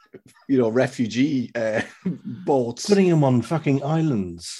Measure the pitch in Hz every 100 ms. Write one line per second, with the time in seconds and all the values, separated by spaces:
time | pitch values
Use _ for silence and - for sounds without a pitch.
0 | _ - - _ - 135 117 113 131 -
1 | 113 110 143 135 110 117 110 110 107 -
2 | 190 143 - 123 - 139 117 120 - 202
3 | 185 165 139 127 110 165 151 135 139 160
4 | 160 120 90 85 - -